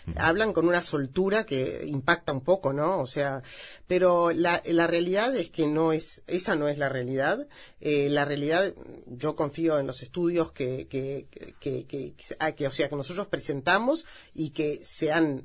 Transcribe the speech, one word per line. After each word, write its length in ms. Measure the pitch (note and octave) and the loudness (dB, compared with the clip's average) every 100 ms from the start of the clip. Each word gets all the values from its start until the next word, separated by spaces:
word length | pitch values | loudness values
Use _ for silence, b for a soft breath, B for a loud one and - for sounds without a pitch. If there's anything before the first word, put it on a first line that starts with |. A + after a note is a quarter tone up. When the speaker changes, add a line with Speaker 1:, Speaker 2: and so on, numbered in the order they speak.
| B | B
Speaker 1:
Ujú. 100 | D#2+ | 0
Speaker 2:
hablan 320 | D#3 F3+ A3 | 2 2 2
con 160 | E3+ E3+ | 2 4
una 140 | F3 | 2
soltura 600 | - D3+ C3+ F3 F#3+ G#3+ A3 | 0 -2 -2 0 2 2 0
que 380 | C3+ C3 - - | -2 -2 -4 -6
impacta 460 | C#3 C#3 E3+ - | -2 0 0 0
un 100 | C#3 | -2
poco, 320 | C3 F#3+ C#3 | 2 2 2
¿no? 260 | C#3 D#3 F#3 | 0 0 0
O 60 | C3 | -2
sea, 380 | D3+ C#3 C3+ - B B B - | -2 -2 -4 -10 B B B -2
pero 440 | F3+ F3+ F3 E3+ | 4 6 6 4
la, 300 | E3 F3 F3 - | 2 2 0 2
la 220 | E3+ E3+ | 2 4
realidad 480 | E3+ F3 F#3+ A#3 B3+ | 2 2 2 2 0
es 140 | E3 | -2
que 180 | - D3+ | 0 0
no 240 | D3+ E3 | 2 2
es, 300 | D#3 D#3+ - - | 0 -2 -10 -4
esa 280 | F3+ G3+ E3 | -4 0 0
no 140 | D3 | 0
es 80 | D3 | 0
la 120 | C#3 | -2
realidad. 580 | C3 B2 C3+ C#3+ G#3+ C#4+ B B B | -2 -2 0 0 0 -4 B B B
Eh, 260 | D3+ D3 C#3+ | 0 2 2
la 140 | D3 | 2
realidad, 500 | C#3+ C#3+ C#3+ E3 G3 - - - - | 0 0 0 2 2 -2 -14 -18 -16
yo 280 | B2 D3 D3+ | -6 -2 0
confío 440 | D3+ D#3 E3 D3+ | -2 0 2 2
en 80 | C3+ | 0
los 160 | C3 | -6
estudios 480 | - F3+ E3+ F3 D#3+ | -8 -2 0 2 0
que, 360 | - B2+ C3 - | -2 -4 -4 -6
que, 380 | C3+ C3+ C#3 - | -6 -4 -6 -10
que, 220 | - C#3 - | -16 -18 -10
que, 260 | C#3+ B2+ B2+ | -6 -6 -6
que, 300 | C#3+ C#3+ - - - | -10 -10 -12 -14 -4
ah, 140 | D#3 | -4
que, 140 | D3+ C#3 | -2 -2
o 40 | |
sea, 160 | - C#3+ | 0 -2
que 80 | D3 | -2
nosotros 320 | C3+ F3 - | -6 -6 -6
presentamos 760 | - - C#3 C3+ F#3+ A#3+ D#4+ - B B | -6 -4 -2 2 2 2 -2 -4 B B
y 180 | - D#3 | -6 -6
que 300 | D#3 D3+ C#3+ | -2 -2 -4
se 280 | - - D#3+ | -8 -4 0
han 320 | E3 D#3+ C3 | 4 2 0